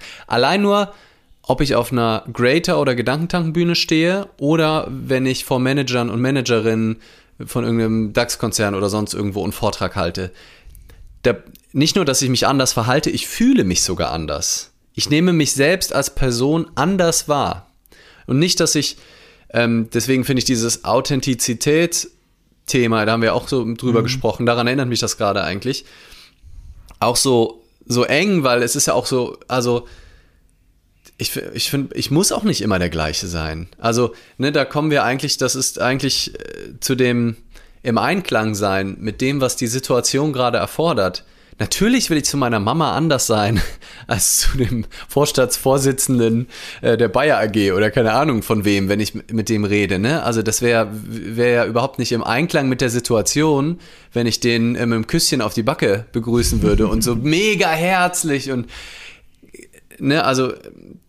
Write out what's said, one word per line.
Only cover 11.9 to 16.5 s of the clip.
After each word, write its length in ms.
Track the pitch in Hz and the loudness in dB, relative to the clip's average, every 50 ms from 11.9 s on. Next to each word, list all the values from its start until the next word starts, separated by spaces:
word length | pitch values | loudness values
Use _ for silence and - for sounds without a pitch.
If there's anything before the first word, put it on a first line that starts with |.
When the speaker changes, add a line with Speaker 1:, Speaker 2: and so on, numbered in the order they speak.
| - | 2
Speaker 1:
nur, 100 | 202 175 | 2 2
dass 160 | 139 131 - | 2 2 0
ich 80 | 135 127 | 0 0
mich 160 | 127 117 - 101 | 0 2 2 2
anders 260 | 139 135 131 - - | 2 2 2 0 0
verhalte, 360 | 123 110 120 127 151 131 139 | 0 0 2 0 2 0 0
ich 180 | - 131 - - | -2 -2 -6 -6
fühle 360 | - - 226 254 277 226 117 | -2 2 4 4 4 4 4
mich 180 | 92 87 - - | 2 2 0 0
sogar 280 | - 90 85 82 65 | -2 -2 -2 -2 -4
anders. 600 | 64 82 80 73 73 71 - - - - - - _ _ _ _ - | -4 -4 -4 -4 -6 -4 -4 -4 -4 -6 -8 -12 _ _ _ _ -8
Ich 160 | - 113 - | -6 -2 0
nehme 240 | 147 156 175 185 175 | 2 2 4 4 4
mich 200 | 160 143 127 - | 2 2 0 0
selbst 400 | 135 139 151 185 190 - - - | 2 2 2 2 0 -2 -2 -2
als 200 | 135 139 - - | -2 -2 -2 0
Person 540 | - 135 131 120 117 127 143 | 0 0 0 2 0 0 0